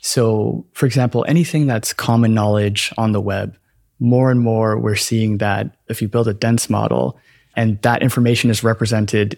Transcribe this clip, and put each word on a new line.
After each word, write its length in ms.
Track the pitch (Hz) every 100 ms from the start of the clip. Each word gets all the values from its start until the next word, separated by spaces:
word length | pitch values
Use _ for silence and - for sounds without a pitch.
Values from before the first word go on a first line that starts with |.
So, 640 | - 127 113 107 110 - -
for 140 | - 135
example, 380 | 131 123 120 -
anything 380 | 160 165 156 139
that's 260 | 113 -
common 420 | - - 117 113
knowledge 580 | 110 104 104 104 104 - -
on 160 | 110
the 80 | 104
web, 360 | 98 98 101 - _ _ _ -
more 300 | 120 123 131
and 100 | 123
more 380 | 117 113 110 110
we're 160 | 110
seeing 440 | 101 - 113 110 101
that 380 | 104 101 104 - -
if 120 | 113
you 80 | 104
build 200 | 117 110
a 60 |
dense 360 | 101 113 117 -
model 480 | 104 110 62 64 - _ _ _ -
and 240 | 110 104
that 200 | 120 117
information 480 | 127 127 120 120 120
is 120 | 107
represented 760 | 113 110 107 110 104 107 104